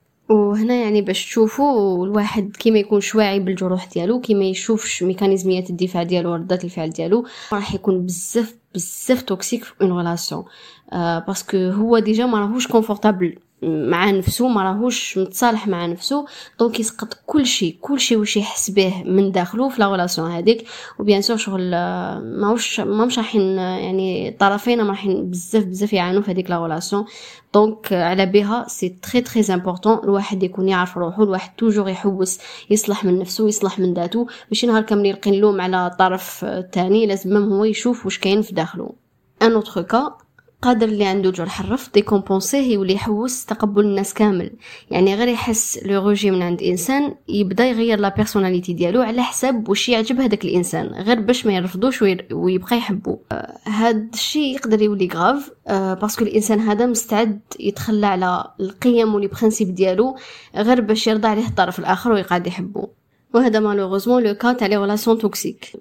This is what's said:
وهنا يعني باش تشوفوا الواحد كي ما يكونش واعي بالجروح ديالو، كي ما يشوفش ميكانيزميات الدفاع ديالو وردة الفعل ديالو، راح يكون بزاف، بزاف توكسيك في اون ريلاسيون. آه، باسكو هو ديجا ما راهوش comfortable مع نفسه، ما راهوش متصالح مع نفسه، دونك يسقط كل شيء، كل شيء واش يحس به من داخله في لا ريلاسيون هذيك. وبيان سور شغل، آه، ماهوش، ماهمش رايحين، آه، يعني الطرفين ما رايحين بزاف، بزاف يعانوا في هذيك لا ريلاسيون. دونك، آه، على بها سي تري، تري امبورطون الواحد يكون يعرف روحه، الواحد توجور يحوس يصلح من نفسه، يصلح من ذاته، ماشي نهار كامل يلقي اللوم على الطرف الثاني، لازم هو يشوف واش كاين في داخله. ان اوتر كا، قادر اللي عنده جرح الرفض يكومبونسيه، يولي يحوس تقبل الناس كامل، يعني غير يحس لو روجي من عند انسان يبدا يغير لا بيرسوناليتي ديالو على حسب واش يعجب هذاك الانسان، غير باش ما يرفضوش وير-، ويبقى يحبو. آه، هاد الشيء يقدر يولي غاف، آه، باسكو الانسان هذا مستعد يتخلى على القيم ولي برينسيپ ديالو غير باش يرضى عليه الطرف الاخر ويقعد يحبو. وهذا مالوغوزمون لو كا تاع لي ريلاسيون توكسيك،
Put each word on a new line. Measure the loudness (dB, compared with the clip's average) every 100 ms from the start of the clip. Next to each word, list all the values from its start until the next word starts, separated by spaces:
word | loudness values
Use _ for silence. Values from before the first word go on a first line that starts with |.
| _ _ 2
وهنا | 4 4 2 0
يعني | 0 2 0
باش | 0 -2
تشوفوا | -2 0 2 2 2 2 2 0 0
الواحد | 0 0 -2 -4 0
كي | 2
ما | 4
يكونش | 4 0 2
واعي | 2 2 2
بالجروح | 0 -2 -2 -2 -4
ديالو، | -4 0 0
كي | 2
ما | 2
يشوفش | 2 -2 -2 -2 -2 -4
ميكانيزميات | -2 0 2 2 2 -2 -2
الدفاع | -4 -2 -2
ديالو | -2 0 0
وردة | -2 -2 -4
الفعل | -4 -6 -6
ديالو، | -4 0 0 0 -10 -8
راح | -6 -4
يكون | -4 0 0 -2
بزاف، | -6 -4 -4 -4 -8 _
بزاف | -10 -10 -4 -2 0
توكسيك | -2 -6 -4 -6
في | -8 -2
اون | 0 0
ريلاسيون. | -2 -4 -6 -10 -12 -18 -20 -20 -8
آه، | -4 -2 -2
باسكو | -4 -8 -2 -2
هو | 0 0 4 4
ديجا | 4 2 2
ما | 0
راهوش | 0 -2 2
comfortable | 2 2 2 2 2 -2 -4 _ _
مع | -4 0 0 2 2
نفسه، | 2 0 0 2
ما | 2
راهوش | 0 0 -2 -2 -4 -4
متصالح | -4 0 0 2 -2
مع | -2 -4
نفسه، | -4 -4 -4 -4 -14 -8 -2
دونك | 0 0
يسقط | -6 -8 -12 -12 -2
كل | 0 0
شيء، | 0 -2 -4
كل | -4 -2
شيء | 2 2
واش | 2 -2
يحس | -2 -4 -2
به | 2 2 0 0
من | 2 2
داخله | 0 -2 -2 -2
في | 2
لا | 0
ريلاسيون | 2 -2 -2 -4
هذيك. | 0 2 2 -2 -18 -14 -2
وبيان | 2 2
سور | 2 -2
شغل، | -2 -4 -2
آه، | -2 -2 -4 -6 -8
ماهوش، | -8 -2 0 0 -2 -4
ماهمش | -2 0 0 -2
رايحين، | 0 2 2 0
آه، | -2 -4
يعني | -2 -2 -2 -2 -4
الطرفين | 0 2 2 0 0
ما | 0
رايحين | -2 -2 -2 -2
بزاف، | -8 -2 0
بزاف | 0 -2 0
يعانوا | 0 0 0
في | 0
هذيك | -2 -2
لا | -2
ريلاسيون. | -2 -6 -4 -4 -4 -12 -20 -20 _
دونك، | 4 4 0 -2
آه، | 0
على | 2 2 4
بها | 4 2 -2 -6
سي | -6 -8
تري، | -8 -2 -2
تري | 0 0 2
امبورطون | 0 -2 0 2 2
الواحد | 2 0 0 -2
يكون | -2 0 0
يعرف | 2 0 -4
روحه، | -4 0
الواحد | 0 0 -6 -2
توجور | 2 2 0
يحوس | -2 -2 0 -2 -4 -12 -10 0
يصلح | 0 0 -2
من | 0 0
نفسه، | 0 0 0
يصلح | 0 -2 0
من | -2
ذاته، | -2 -2 -2 -4 -8 -6
ماشي | -2 2
نهار | 2
كامل | 2 2 2
يلقي | 0 2
اللوم | 4 4 2
على | 0 0 0
الطرف | 2 2 0 -6 -10
الثاني، | -6 -6 -4 -2 2 4 4
لازم | 0 2 2
هو | 2 2
يشوف | 2 0 -2 -2
واش | -4 -2
كاين | 2 2
في | 0
داخله. | -2 -4 -6 -12 -14 _ _ _ 0
ان | 2
اوتر | 2 0 -6
كا، | -2 -2 -2 -8 _ _ _ _
قادر | 2 2 2
اللي | 2
عنده | 0 2 0
جرح | 0 -4 -6
الرفض | -4 -4 0 2
يكومبونسيه، | 4 2 2 -2 0 0 2
يولي | 2 2
يحوس | 0 0 -2 -2 -6
تقبل | -6 -2 0 4
الناس | 4 2 -2
كامل، | 2 2 2 -2 -10 -20 -18 -4
يعني | 2 4
غير | 4 0
يحس | 0 -2 -2 -2 -4
لو | -2 0 2
روجي | 2 2
من | 2
عند | 0 0
انسان | 0 0 0 0 0 -4 -4
يبدا | 0 0 2 2
يغير | 2 2 2
لا | 0
بيرسوناليتي | 0 0 2 2 0 -2
ديالو | -2 2 2
على | 2 0
حسب | -2 -2 -2 0 0
واش | 0 2
يعجب | 0 2 0
هذاك | 2 0
الانسان، | 0 0 0 -4 -6
غير | -4 0 2
باش | 2 0 0
ما |
يرفضوش | 0 -2 -2 -2 2
وير-، | 2 0 -4
ويبقى | -2 0 0 0 -2
يحبو. | -2 -4 -4 -8 -8
آه، | -10 -10 -12 -6
هاد | 0 2 0 -4
الشيء | -6 -4 -2 -2
يقدر | -2 -4 0
يولي | 0 0 -2
غاف، | 0 0 0 -4 -12 -4
آه، | -2 -2
باسكو | -2 -4 -2
الانسان | 0 0 2 0
هذا | 2 2 0
مستعد | 0 -2 0 0 -2 -8 -8
يتخلى | -6 -4 -2 0 2
على | 2 0 -2 -4 -8
القيم | -8 0 2 4 4
ولي | 2 -2
برينسيپ | 0 2 2 0
ديالو | 2 2 4 0 -2 -14 -20 -10 0
غير | 2 4
باش | 2 0 2
يرضى | 2 2
عليه | 0 0
الطرف | 0 0 0
الاخر | -2 0 2
ويقعد | 0 0 -2 -2
يحبو. | -6 -8 -8 -10 _ _ _ _
وهذا | 2 4 4
مالوغوزمون | 2 0 0 0 2 2
لو | 2
كا | 0 0
تاع | 0 2
لي | 2
ريلاسيون | 0 0 2 2
توكسيك، | 0 -4 -8 -10 -16 -20